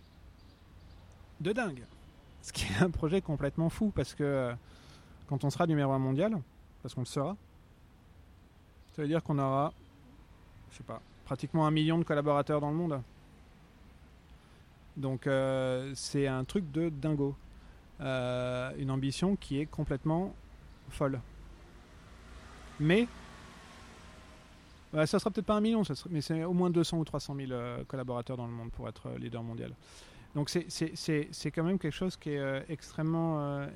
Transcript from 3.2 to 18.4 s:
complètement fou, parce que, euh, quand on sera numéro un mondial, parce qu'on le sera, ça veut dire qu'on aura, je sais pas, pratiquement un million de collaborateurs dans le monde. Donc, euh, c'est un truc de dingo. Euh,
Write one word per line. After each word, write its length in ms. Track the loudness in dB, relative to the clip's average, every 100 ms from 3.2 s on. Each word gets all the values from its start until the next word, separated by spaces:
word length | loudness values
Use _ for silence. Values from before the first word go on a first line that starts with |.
complètement 480 | 0 0 0 2 0
fou, 240 | 2 0
parce 200 | 2 -2
que, 80 | 0
euh, 320 | 0 2 0 -4 -10 -20 -20 -20 -20 -20 -4
quand 180 | 0
on 60 | 0
sera 160 | 2 4
numéro 260 | 4 4
un 60 | 4
mondial, 400 | 2 2 2 0 -4 -14 -20 -14
parce 120 | -8
qu'on 60 | -6
le 60 | -4
sera, 300 | -2 -2 -4 -12 -20 -20 -20 -20 -20 -20 -20 -20 -20 -20 -20 -20 -20 -12
ça 80 | -4
veut 60 | 2
dire 140 | 2
qu'on 160 | 2 2
aura, 340 | 4 4 2 -2 -16 -20 -20 -20 -20 -20 -20 -20 -20
je 80 | -16
sais 60 |
pas, 160 | -12 -12 -14 -20
pratiquement 420 | -8 -6 0 4 6
un 40 |
million 280 | 6 4 4
de 60 |
collaborateurs 560 | 4 2 4 4 4 2
dans 100 | 2
le 60 | 0
monde. 240 | 0 -2 -6 -16 -20 -20 -20 -20 -20 -20 -20 -20 -20 -20 -20 -20 -20 -20 -20 -20 -16 -6
Donc, 300 | -2 0 2
euh, 680 | 2 4 2 2 0 -2
c'est 320 | -6 -2 2 2
un 180 | 2
truc 260 | 0 -2 -2
de 180 | 0 0
dingo. 460 | 0 0 2 2 -2 -12 -20 -20 -20 -20 -8
Euh, 720 | -2 0 0 0